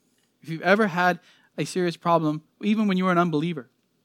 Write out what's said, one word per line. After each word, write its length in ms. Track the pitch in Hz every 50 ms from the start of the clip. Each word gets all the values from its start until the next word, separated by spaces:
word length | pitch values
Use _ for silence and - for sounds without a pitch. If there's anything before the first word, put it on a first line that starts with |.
| _ _ _ _ _ _ _ _
If 80 | - 139
you've 140 | 165 156 -
ever 240 | 175 196 214 226 196
had 320 | 151 180 180 180 175 170 - _ _ _ _ _ _
a 100 | - 151
serious 320 | - - 185 180 175 160 -
problem, 440 | - 175 170 165 160 151 151 151 - _ _ _ -
even 240 | 208 214 214 220 202
when 100 | 185 185
you 80 | 185
were 60 | 185
an 80 | 175 170
unbeliever, 500 | 175 175 156 147 160 175 165 143 117 - _ _ _ _ _ _ _